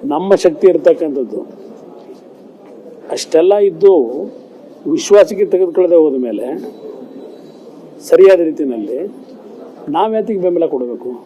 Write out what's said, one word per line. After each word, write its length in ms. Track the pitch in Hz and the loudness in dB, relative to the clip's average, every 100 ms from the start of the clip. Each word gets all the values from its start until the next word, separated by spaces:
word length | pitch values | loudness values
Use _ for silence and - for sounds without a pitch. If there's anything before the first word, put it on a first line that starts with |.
| 135 | -6
ನಮ್ಮ 160 | 147 185 196 | -6 0 2
ಶಕ್ತಿ 220 | 180 151 190 | 2 2 2
ಇರ್ತಕ್ಕಂಥದ್ದು. 680 | 160 175 156 160 139 117 107 - - - - - - - - - - - - - - - - - | 4 2 2 -2 -6 -8 -10 -14 -20 -20 -20 -20 -20 -20 -20 -20 -20 -20 -20 -20 -20 -20 -20 -12
ಅಷ್ಟೆಲ್ಲ 400 | - - 160 170 208 202 | -10 -2 0 2 2 0
ಇದ್ದು 220 | 165 196 180 117 131 202 - - - - - - | 4 4 4 0 -4 -12 -14 -20 -20 -20 -14 -6
ವಿಶ್ವಾಸಕ್ಕೆ 520 | 160 - 202 202 196 202 | -6 2 4 4 0 -2
ತೆಗೆದುಕೊಳ್ಳದೆ 440 | 180 185 165 180 170 | 0 0 0 2 4
ಹೋದ 160 | 156 135 123 | 2 0 -6
ಮೇಲೆ 200 | 107 120 165 - - - - - - - - - - - - - - - | -8 -8 -10 -14 -18 -18 -18 -20 -20 -20 -20 -20 -20 -20 -20 -20 -20 0
ಸರಿಯಾದ 320 | 165 190 185 165 | 6 6 6 0
ರೀತಿಯಲ್ಲಿ 520 | 151 143 117 104 123 190 - - - - - - - - 151 | -4 -6 -6 -8 -8 -10 -14 -20 -20 -20 -20 -20 -20 -8 -4
ನಾವ್ಯಾತಿಗೆ 440 | 214 220 220 202 | -2 -2 -4 -2
ಬೆಂಬಲ 220 | 180 175 165 | -2 -2 -4
ಕೊಡಬೇಕು? 360 | 139 123 113 123 120 | -4 -8 -10 -12 -14